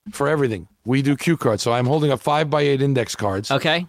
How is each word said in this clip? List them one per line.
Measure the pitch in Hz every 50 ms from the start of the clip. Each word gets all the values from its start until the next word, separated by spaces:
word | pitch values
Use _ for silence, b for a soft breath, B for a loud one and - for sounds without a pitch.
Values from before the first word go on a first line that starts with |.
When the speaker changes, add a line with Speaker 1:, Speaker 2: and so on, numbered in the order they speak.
| - 110 -
Speaker 1:
for | - 139 143
everything. | 156 151 139 123 110 90 80 - _ _ -
We | 110 127 135 135
do | 143 143
cue | 131 - 170 170
cards. | - - 127 107 98 -
So | 120 117
I'm | 120 123
holding | 123 143 160 151 147
a | 135
five-by-eight | 127 - 151 147 151 160 147 143 151 147 143 139 131 139
index | 139 139 127 110 - -
cards | - 107 101 95 95 107 -
Speaker 2:
Okay. | 139 135 - 165 156 170 180